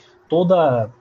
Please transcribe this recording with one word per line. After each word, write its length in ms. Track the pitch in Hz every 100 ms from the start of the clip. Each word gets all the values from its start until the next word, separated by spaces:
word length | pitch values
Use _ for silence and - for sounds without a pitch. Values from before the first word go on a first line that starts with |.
| _ _ -
toda 600 | 165 180 180 151 123 107 -